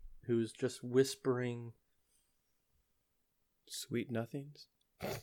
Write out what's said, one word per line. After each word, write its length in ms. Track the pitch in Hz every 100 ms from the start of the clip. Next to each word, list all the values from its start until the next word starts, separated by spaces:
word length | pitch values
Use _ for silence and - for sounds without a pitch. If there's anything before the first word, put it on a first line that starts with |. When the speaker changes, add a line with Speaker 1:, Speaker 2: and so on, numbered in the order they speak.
| - - -
Speaker 1:
who's 260 | 117 113
just 300 | - 127 -
whispering 880 | 123 123 135 - 135 123 123 120 117 - _ _ _ _ _ _ _ _ _ _ _ _ _ _ _ _ _ _ -
Speaker 2:
sweet 420 | - - 113 -
nothings. 580 | 113 117 143 143 143 - _ _ - - -